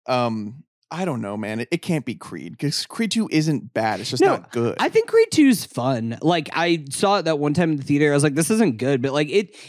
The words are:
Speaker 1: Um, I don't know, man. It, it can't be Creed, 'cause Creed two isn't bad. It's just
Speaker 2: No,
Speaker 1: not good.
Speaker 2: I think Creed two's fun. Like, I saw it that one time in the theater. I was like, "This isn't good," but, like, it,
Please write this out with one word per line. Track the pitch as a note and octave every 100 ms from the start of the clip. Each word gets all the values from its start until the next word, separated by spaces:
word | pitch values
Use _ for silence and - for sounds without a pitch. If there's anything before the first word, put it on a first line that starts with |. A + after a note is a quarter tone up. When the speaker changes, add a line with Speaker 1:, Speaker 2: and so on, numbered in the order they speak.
| -
Speaker 1:
Um, | B2+ A#2+ A2 G#2 C#3 - _ -
I | E3 F#3
don't | B2
know, | G2+ G#2
man. | G#2 A2
It, | B2
it | E3+
can't | - D#3+
be | B2
Creed, | - - E2 E2 -
'cause | C#3+ - -
Creed | - A3+
two | A3+ G#3+
isn't | D#3 D#3 C#3 -
bad. | A2+ A2 F#2+
It's | -
just | C3
Speaker 2:
No, | F#4+ C4
Speaker 1:
not | -
good. | - - -
Speaker 2:
I | C#4+
think | A4+ A4+
Creed | A4+ A4+
two's | - C#4 A3+
fun. | - - A#2+ A#2 A2+ A#2
Like, | D#3 F3 C3+
I | - E3+ E3+ C#3
saw | - G3+ G3+
it |
that | E3 D3+
one | D3
time | D3 E3
in | D3+
the |
theater. | C3 C#3+ D3+
I |
was | C#3+
like, | D3
"This | C#3+ D#3+
isn't | A3 G3+ A2
good," | B2+ C3+
but, | C3
like, | C#3 D3+
it, | G3+ G3 -